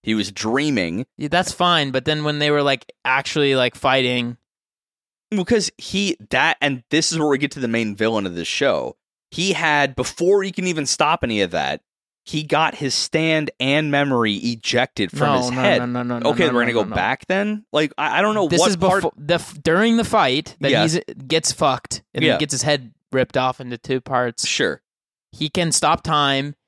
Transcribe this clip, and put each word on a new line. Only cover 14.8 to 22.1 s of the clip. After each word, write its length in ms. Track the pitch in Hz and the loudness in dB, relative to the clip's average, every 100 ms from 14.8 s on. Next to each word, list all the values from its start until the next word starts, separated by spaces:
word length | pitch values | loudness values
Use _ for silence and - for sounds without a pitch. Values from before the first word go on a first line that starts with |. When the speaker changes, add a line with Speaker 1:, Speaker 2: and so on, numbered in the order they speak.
| 127 - 95 | 0 -2 -4
Speaker 1:
from 80 | - | 0
Speaker 2:
No, 180 | 147 135 | 0 2
Speaker 1:
his 100 | 123 | 0
Speaker 2:
no, 60 | 127 | 0
Speaker 1:
head. 160 | 208 151 | 2 2
Speaker 2:
no, 240 | 123 123 | 0 -4
no, 160 | 123 120 | -4 -2
no, 100 | 120 | 0
Speaker 1:
Okay, 160 | 143 165 | 2 2
Speaker 2:
no, 60 | |
Speaker 1:
we're 120 | 123 120 | 2 2
Speaker 2:
no, 60 | |
Speaker 1:
gonna 20 | |
Speaker 2:
no, 100 | 117 | 0
Speaker 1:
go 60 | 98 | 0
Speaker 2:
no. 60 | 101 | 0
Speaker 1:
back 300 | 98 135 - | -2 -2 -2
then? 380 | 185 208 214 - | -2 -2 -4 -2
Like, 180 | 151 156 - | -2 0 -2
I, 220 | 151 131 | -2 0
I 20 | |
don't 140 | 208 214 | 0 0
know 120 | 170 | 2
Speaker 2:
This 120 | 170 | 4
Speaker 1:
what 100 | 190 | 4
Speaker 2:
is 80 | 185 | 2
Speaker 1:
part 240 | 185 190 | 2 2
Speaker 2:
befo-, 100 | 170 - | 0 -6
the 160 | 147 170 | -2 -2
f-, 220 | - - | -2 -4
during 340 | 160 170 226 233 | 0 2 4 2
the 60 | 226 | 2
fight 500 | 220 151 135 - - | 2 2 0 -4 -4
that 80 | 139 | 0
Speaker 1:
Yeah. 120 | 120 | 2
Speaker 2:
he's, 160 | 107 160 - - 131 | 2 0 -4 -14 -2
gets 240 | 160 - | 0 0
fucked 520 | - 151 131 - - _ | 0 0 0 -6 -14 _